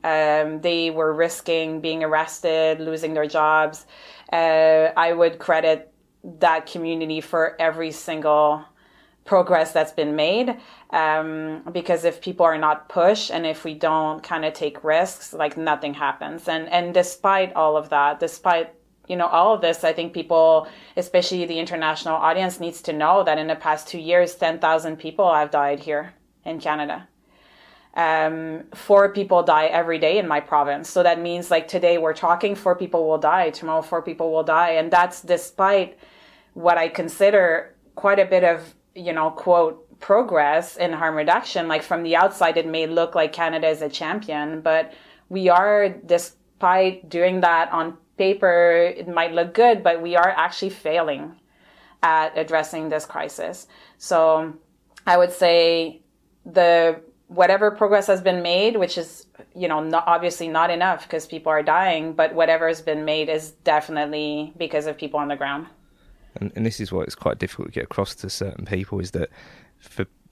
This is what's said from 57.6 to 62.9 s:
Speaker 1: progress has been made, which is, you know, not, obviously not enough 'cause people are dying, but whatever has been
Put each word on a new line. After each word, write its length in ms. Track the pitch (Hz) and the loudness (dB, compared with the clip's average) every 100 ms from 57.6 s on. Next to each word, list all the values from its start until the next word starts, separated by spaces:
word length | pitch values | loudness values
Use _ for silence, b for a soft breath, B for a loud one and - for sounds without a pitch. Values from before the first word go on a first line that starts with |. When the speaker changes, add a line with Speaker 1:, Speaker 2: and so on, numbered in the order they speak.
| 214 | 2
Speaker 1:
progress 360 | 208 208 208 202 | 2 2 2 2
has 160 | 185 | 0
been 200 | 185 180 | 0 -2
made, 360 | 175 180 214 220 | 0 0 0 0
which 180 | 180 180 | -2 -4
is, 300 | 160 - - - - | -10 -14 -20 -20 -20
you 140 | 180 170 | -8 -4
know, 120 | 156 | -4
not, 220 | 160 165 170 | -2 -2 2
obviously 420 | 170 175 175 165 | 0 0 -4 -4
not 220 | 160 170 | 0 0
enough 360 | 170 185 165 - | 2 0 -2 -6
'cause 200 | 160 - | -10 -8
people 260 | 160 156 | -6 -2
are 100 | 156 | 0
dying, 520 | 151 170 190 160 160 | 2 2 2 0 -2
but 200 | 160 160 | 0 0
whatever 320 | 160 160 165 165 | 2 2 2 0
has 120 | 160 | -2
been 240 | 160 | -4